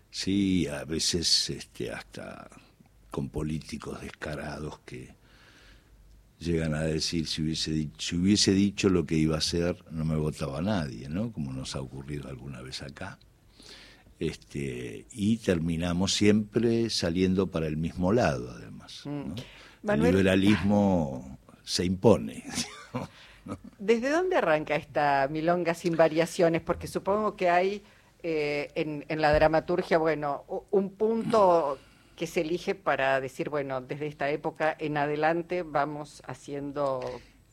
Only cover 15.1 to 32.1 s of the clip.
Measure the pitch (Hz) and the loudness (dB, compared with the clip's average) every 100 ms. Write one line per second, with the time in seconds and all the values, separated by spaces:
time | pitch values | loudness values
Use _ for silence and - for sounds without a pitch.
15.1 | - 101 113 - 87 82 82 87 85 98 | -2 0 0 2 0 0 -2 0 0 0
16.1 | - 104 104 104 120 117 117 113 - 90 | 4 6 6 4 0 2 2 0 -2 -2
17.1 | 85 92 92 92 82 80 76 80 90 90 | 2 4 4 2 0 -2 -2 -4 -2 2
18.1 | 117 95 65 62 58 - - - - 147 | 4 4 0 -4 -12 -16 -16 -16 -14 -10
19.1 | 143 139 - - - - - 208 - 87 | -8 -8 -10 -12 -16 -20 -10 -2 2 4
20.1 | 92 95 95 98 101 98 104 101 90 73 | 6 6 6 6 4 4 4 4 4 0
21.1 | 65 65 - - - - - 90 92 120 | -6 -12 -18 -20 -18 -8 -2 -2 4 6
22.1 | 90 57 - - - - - - 127 110 | 6 4 -10 -10 -8 -8 -10 -12 -10 -10
23.1 | - - - - - - - 196 233 254 | -14 -20 -18 -14 -14 -14 -4 2 2 2
24.1 | 311 370 349 190 156 151 151 - 160 147 | 0 0 2 4 2 2 -4 -2 0 2
25.1 | 139 135 156 160 180 170 165 175 165 160 | 4 2 0 2 2 2 -2 0 4 4
26.1 | 156 165 - 170 165 - 165 151 175 196 | 4 0 4 2 2 0 -4 -4 -6 -2
27.1 | 208 214 185 180 175 190 202 - - _ | 0 0 0 2 2 2 -2 -10 -20 _
28.1 | _ 175 156 147 147 143 - 156 147 - | _ -4 -2 -2 -2 -4 -4 -4 -6 -6
29.1 | 156 151 151 156 160 - - 180 170 160 | 2 4 6 6 4 2 0 2 2 4
30.1 | 151 147 135 - 185 - 202 190 - 214 | 2 0 -4 -6 -10 0 2 2 0 0
31.1 | 226 214 220 190 170 143 135 - - _ | 0 2 6 8 6 4 -4 -10 -20 _